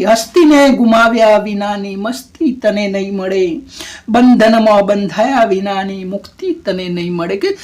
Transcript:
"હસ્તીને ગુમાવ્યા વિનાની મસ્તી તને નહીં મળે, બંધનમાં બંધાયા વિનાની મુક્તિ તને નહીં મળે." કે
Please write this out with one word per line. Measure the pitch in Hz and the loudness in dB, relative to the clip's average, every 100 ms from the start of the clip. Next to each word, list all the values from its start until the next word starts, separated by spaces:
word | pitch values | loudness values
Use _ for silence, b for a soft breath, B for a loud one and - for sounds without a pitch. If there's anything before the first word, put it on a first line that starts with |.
"હસ્તીને | 196 226 - 359 302 285 277 | 0 0 0 2 4 6 4
ગુમાવ્યા | 214 233 226 226 233 220 208 | 4 2 4 4 4 4 4
વિનાની | 202 202 202 202 196 196 | 0 -4 -4 -6 -8 -8
મસ્તી | 214 247 - - 320 | -8 -10 -12 -4 -4
તને | 254 214 202 202 | -2 -2 -2 -2
નહીં | 196 196 | -4 -6
મળે, | 196 190 190 180 160 - B B B B | -6 -4 -2 -2 -4 -12 B B B B
બંધનમાં | 233 247 240 220 226 220 208 | 2 4 6 4 4 4 4
બંધાયા | 196 202 202 208 240 262 | 2 0 -2 -2 -2 0
વિનાની | 226 190 202 196 190 196 | 0 0 -4 -4 -6 -8
મુક્તિ | 185 196 - - 381 | -10 -10 -12 -10 -8
તને | - - 185 180 | -6 -6 -6 -6
નહીં | 175 175 | -6 -6
મળે." | 175 175 196 | -6 -6 -6
કે | 392 403 | -6 -8